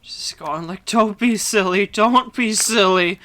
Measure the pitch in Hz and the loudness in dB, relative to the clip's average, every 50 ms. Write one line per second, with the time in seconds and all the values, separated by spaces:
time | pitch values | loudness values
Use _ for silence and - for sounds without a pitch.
0 | _ - - - - - - - - 156 147 156 170 165 175 190 _ - - 233 | _ -18 -16 -12 -12 -12 -12 -10 -8 -8 -8 -8 -8 -10 -12 -12 _ -4 0 2
1 | 220 220 208 - 233 247 233 202 - - - 214 190 185 180 190 202 190 - - | 2 2 0 -2 0 0 0 0 -2 0 0 0 2 2 0 0 -2 -2 0 0
2 | 214 233 240 254 - 233 - - 247 220 214 208 - - 220 226 202 190 185 185 | 2 4 4 2 0 0 -4 -4 -2 -2 0 -2 -2 0 2 2 4 4 4 2
3 | 175 175 180 - | 2 0 -2 -4